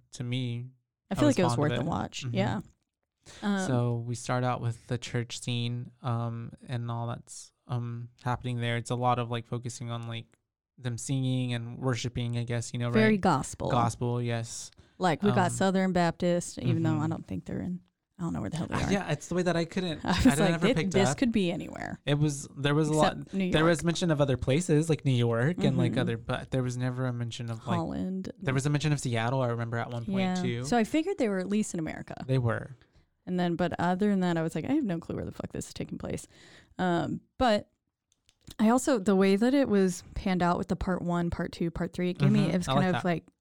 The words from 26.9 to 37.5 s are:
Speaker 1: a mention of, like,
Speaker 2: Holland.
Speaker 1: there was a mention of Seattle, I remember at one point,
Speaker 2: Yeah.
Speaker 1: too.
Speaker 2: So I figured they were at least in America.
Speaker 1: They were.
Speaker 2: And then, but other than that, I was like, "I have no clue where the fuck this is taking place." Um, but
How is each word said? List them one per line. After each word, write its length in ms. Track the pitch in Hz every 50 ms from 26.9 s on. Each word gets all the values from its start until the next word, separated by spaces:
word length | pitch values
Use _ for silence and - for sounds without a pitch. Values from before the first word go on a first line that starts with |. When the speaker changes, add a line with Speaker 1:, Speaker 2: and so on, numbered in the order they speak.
| 123 123 131
Speaker 1:
a 80 | 127 123
mention 360 | 120 120 113 110 - 123 117
of, 160 | 117 113 -
like, 120 | 123 117 170
Speaker 2:
Holland. 540 | 165 - - - 185 185 190 190 185 - - -
Speaker 1:
there 120 | - 139 131
was 120 | 135 127
a 40 | 147
mention 220 | 147 143 143 156
of 80 | 147 135
Seattle, 420 | - 135 117 113 113 117 131 135
I 60 | 127 120
remember 300 | 117 117 117 117 117 117
at 120 | 110 123
one 140 | 123 117 117
point, 120 | 208 190 190
Speaker 2:
Yeah. 180 | 190 185 185
Speaker 1:
too. 280 | 180 180 - 120 117 127
Speaker 2:
So 100 | 139 240 240
I 60 | 220
figured 340 | - - 311 311 370 403 -
they 120 | 262 214
were 100 | 196 185
at 80 | 185 190
least 240 | 208 214 208 - -
in 60 | 175
America. 360 | 160 - - - - - - - - 127
Speaker 1:
They 100 | 131 131
were. 360 | 120 117 107 110 123 - 131 - _ _ _ _ _ _ _ _ -
Speaker 2:
And 140 | - 180 180
then, 160 | 175 175 170
but 180 | - 180 170 - -
other 300 | 170 175 185 180 208 208
than 100 | 202 190
that, 180 | 180 180 170 165
I 40 |
was 120 | 160 165 -
like, 120 | 160 160
"I 80 | - 269
have 100 | 311 285
no 160 | 202 170 165
clue 160 | - - -
where 80 | - -
the 60 | -
fuck 200 | - - - - -
this 140 | - - -
is 60 | -
taking 240 | - - - - -
place." 300 | - - - 165 - - - - - - - - - _ - -
Um, 440 | 185 180 175 165 151 131 156 160 - _ _ -
but 320 | 254 240